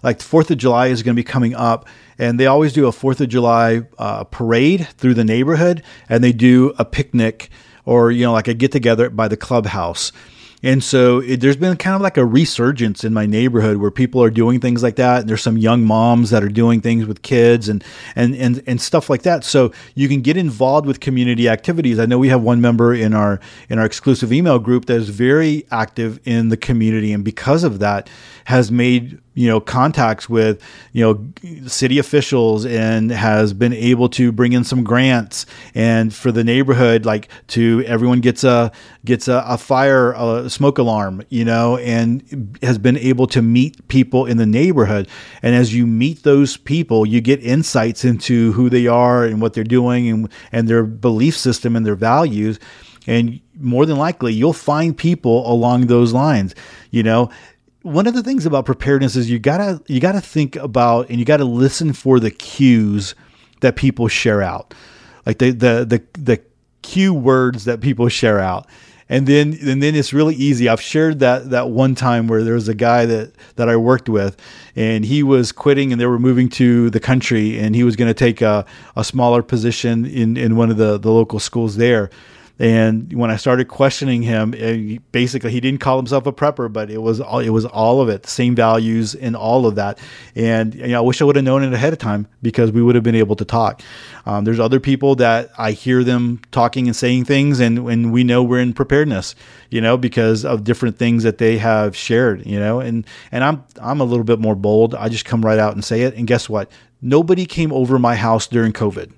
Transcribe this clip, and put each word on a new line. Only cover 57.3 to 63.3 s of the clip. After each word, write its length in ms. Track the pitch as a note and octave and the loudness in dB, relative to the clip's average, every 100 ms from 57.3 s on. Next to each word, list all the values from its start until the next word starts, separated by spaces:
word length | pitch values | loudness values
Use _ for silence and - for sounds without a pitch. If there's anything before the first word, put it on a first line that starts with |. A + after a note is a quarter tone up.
| - - _ _ _ | -6 -20 _ _ _
One 220 | F3+ D#3 G#3+ | -4 -2 0
of 80 | |
the 100 | B3 | -2
things 220 | A3+ C4+ E3 | -4 -2 0
about 200 | C#3 C3 | -2 -2
preparedness 500 | B2+ C#3 C#3 C3+ B2+ | -4 0 0 0 -2
is 140 | A#2 | -2
you 100 | A#2+ | -2
gotta, 420 | B2+ E3 G3+ F3 _ | -2 -2 -4 -6 _
you 140 | C3 | -2
gotta 180 | F3 G3 | 0 -2
think 380 | - D#3 C#3+ - | -4 -4 -4 -4
about 520 | C#3 A#2 A#2+ A#2 B2+ | -4 0 2 2 0
and 100 | A#2+ | -4
you 60 | A#2+ | 0
gotta 200 | D3+ C3+ | 2 0
listen 480 | A#2+ C3+ - D#3+ | 2 0 0 -4
for 260 | C3 C3+ B2+ | -2 2 4
the 120 | A2 | 2
cues 840 | - - - C3+ A#2 G#2+ G2+ F#2+ - _ | -6 -18 2 4 4 2 -2 -6 -14 _